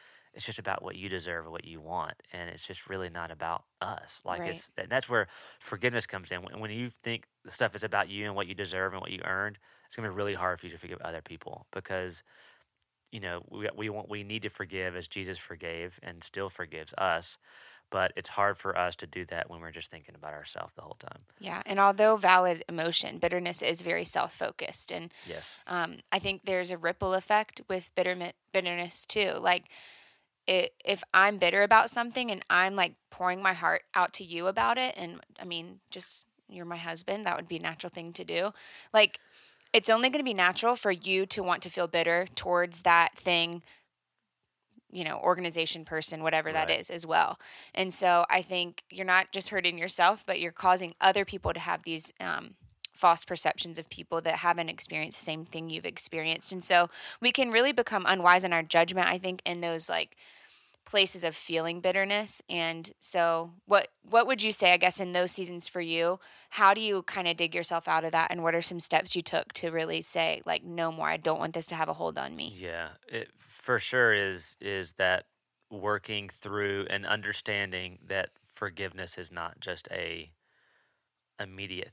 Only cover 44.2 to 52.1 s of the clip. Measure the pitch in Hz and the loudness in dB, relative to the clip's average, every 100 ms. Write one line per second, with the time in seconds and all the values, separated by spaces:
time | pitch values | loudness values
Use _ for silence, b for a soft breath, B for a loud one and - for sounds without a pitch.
44.2 | _ _ _ _ _ _ _ 180 160 - | _ _ _ _ _ _ _ -10 -8 -2
45.2 | - 180 175 165 160 170 156 160 156 160 | 2 2 0 -2 -2 -4 -6 -4 -2 -2
46.2 | 160 160 160 160 156 165 - 175 165 160 | 0 0 0 0 0 0 -2 -8 0 4
47.2 | 165 - B B B - 190 - 185 175 | 4 0 B B B -4 0 2 6 6
48.2 | 175 185 175 180 175 170 - - 185 185 | 6 2 2 -2 -2 -6 -16 -8 2 4
49.2 | 185 190 180 202 175 170 175 - 175 208 | 4 -2 -2 0 0 0 -2 4 6 4
50.2 | - 185 170 - 185 180 180 - 190 190 | 0 -2 -4 2 4 4 2 4 4 4
51.2 | 196 196 185 170 170 170 170 160 - | 0 -4 -4 -4 -2 -4 -4 -6 -6